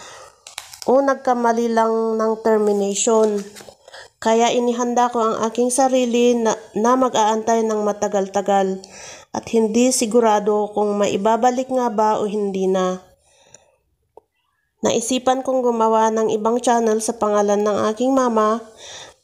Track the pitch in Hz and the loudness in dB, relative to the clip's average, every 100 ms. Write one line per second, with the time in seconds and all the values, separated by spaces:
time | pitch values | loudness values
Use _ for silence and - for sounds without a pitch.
0 | - - - _ - - - - - 262 | -20 -20 -20 _ -20 -20 -20 -8 0 2
1 | 277 262 269 247 233 226 233 226 226 226 | 2 0 0 0 0 0 0 2 2 0
2 | 226 220 220 220 226 214 208 202 196 202 | -2 -2 -2 0 2 2 2 0 -2 -2
3 | 247 220 220 202 196 - - - - - | 0 2 2 0 -8 -18 -20 -20 -20 -20
4 | - - 226 226 233 247 240 233 247 240 | -20 -6 0 2 2 0 -2 -2 -2 0
5 | 247 240 220 214 220 233 247 247 262 254 | 0 0 -2 -2 -4 -2 -2 2 2 2
6 | 240 240 240 240 220 - - 196 226 254 | 2 2 4 2 0 -2 -6 -2 2 2
7 | 254 - 214 220 220 226 220 214 208 202 | 2 2 2 0 0 0 0 -2 -2 -2
8 | 208 196 196 202 196 196 190 190 190 - | -2 -2 -2 -4 0 0 0 -4 -10 -20
9 | - - - - - 226 220 233 254 254 | -20 -20 -12 -10 -2 0 2 2 2 2
10 | 226 233 226 208 202 208 208 208 208 202 | 0 2 4 2 2 0 -2 -2 -2 0
11 | 202 196 208 226 247 247 262 254 240 214 | 0 0 0 2 0 0 -2 -2 -2 0
12 | 214 214 214 208 202 190 190 190 185 185 | 0 0 -2 -2 -4 -2 0 0 -2 -4
13 | - _ _ _ _ - _ _ _ _ | -12 _ _ _ _ -20 _ _ _ _
14 | _ - _ _ _ _ _ _ 214 233 | _ -20 _ _ _ _ _ _ -2 0
15 | - 254 254 254 262 262 247 233 220 220 | -2 -2 0 -2 0 -2 0 2 2 4
16 | 220 220 220 220 220 240 247 233 226 220 | 2 0 0 0 0 0 0 2 2 0
17 | 220 226 214 208 208 202 208 208 214 220 | -2 -4 0 0 2 2 0 0 -2 -2
18 | 254 269 247 220 214 226 226 - - - | 0 2 2 2 0 0 -6 -20 -20 -20
19 | - - | -20 -14